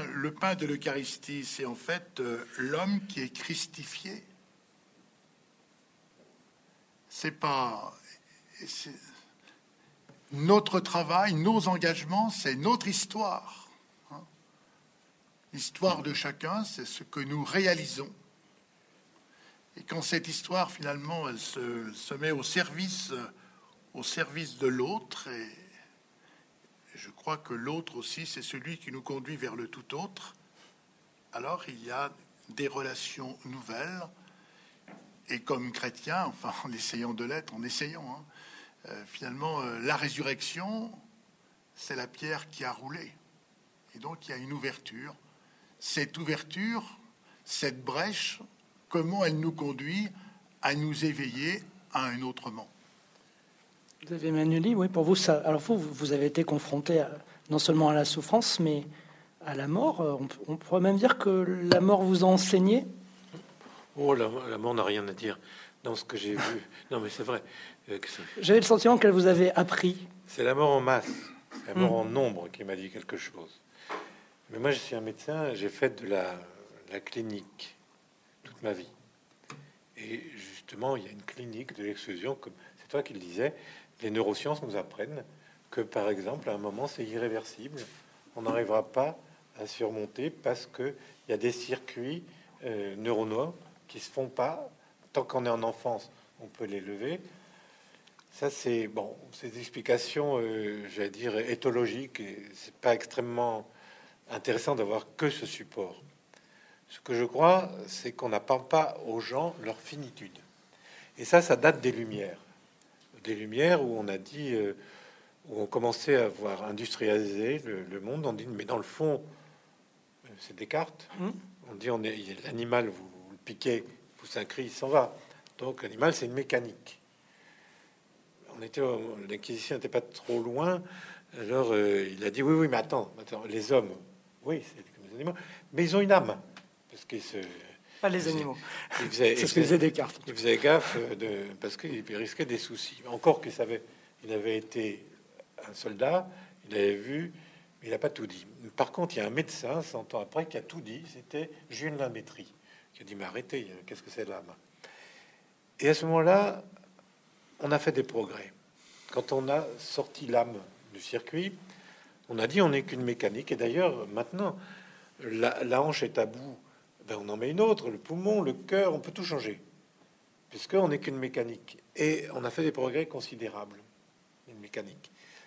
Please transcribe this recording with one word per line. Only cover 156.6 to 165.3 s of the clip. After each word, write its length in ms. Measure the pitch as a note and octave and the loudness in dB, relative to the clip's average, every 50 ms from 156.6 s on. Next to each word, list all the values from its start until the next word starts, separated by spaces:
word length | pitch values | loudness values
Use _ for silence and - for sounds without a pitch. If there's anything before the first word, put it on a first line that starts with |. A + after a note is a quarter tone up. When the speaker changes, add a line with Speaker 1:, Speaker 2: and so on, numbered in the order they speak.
| - - - - - - _ - - _ _ _ _ _ _ _ _ _ - - | -10 -16 -20 -20 -20 -20 _ -20 -20 _ _ _ _ _ _ _ _ _ -10 -6
Speaker 3:
on 120 | - C#3+ | -2 0
a 80 | D3 D3 | 0 2
fait 120 | - E3 | 2 2
des 120 | D3 C3 C3 | 2 2 0
progrès. 500 | B2+ B2 A#2 G#2+ G2 G2+ G#2 G2+ G2 - - _ _ _ - - - - - - - | 0 -2 -4 -4 -4 -6 -12 -14 -16 -18 -20 _ _ _ -20 -20 -20 -20 -20 -18 -8
Quand 200 | - B2 B2 - | -4 -4 -2 0
on 160 | C#3+ C3+ C3 C3 | 0 0 2 2
a 160 | C#3 D#3 D#3 C3+ A#2 B2 | 2 0 0 -2 -8 -10
sorti 480 | - - - - C3 - - - D3 A#2+ | -10 -6 -4 -4 -4 -4 -8 -10 -4 2
l'âme 300 | A#2 A#2+ A#2 A#2+ A2+ G2+ F#2 F2+ - - - - G2+ | 2 2 2 2 -2 -8 -12 -16 -20 -20 -20 -20 -18
du 60 | G2 | -16
circuit, 540 | - - - A#2 - - - D#3+ F#3 G3 F#3 - - - - - - - - - - - - _ _ - | -8 -6 -6 -6 -6 -4 -4 -4 -4 -4 -6 -10 -14 -20 -20 -20 -20 -20 -20 -20 -20 -20 -20 _ _ -6
on 100 | A#2+ A2 | -2 0
a 80 | A2 A#2+ | 0 2
dit, 140 | A#2+ G3+ | 4 6
on 80 | F#3+ D#3+ | 6 6
n'est 140 | C#3+ C#3 C3+ | 6 4 0
qu'une 200 | - - B2+ B2+ | -2 -4 -2 -2
mécanique. 480 | A#2+ A#2 - - G2+ G2+ A#2+ - - | -2 0 0 0 0 0 -2 -4 -4
Et 40 | C3 | -2
d'ailleurs, 520 | G#2+ A#2 A#2 A#2+ E3 F3+ E3+ C3+ A#2+ G#2+ G2+ | 0 0 2 2 4 2 2 2 0 -6 -6
maintenant, 500 | G#2 A2+ A#2 - - F#3 G#3 F3+ - - - - - - - - - - - - - - - | -4 -4 -4 -4 -4 -2 -2 -2 -4 -6 -10 -16 -18 -20 -20 -20 -20 -20 -20 -20 -18 -12 -8
la, 400 | A#2 | -4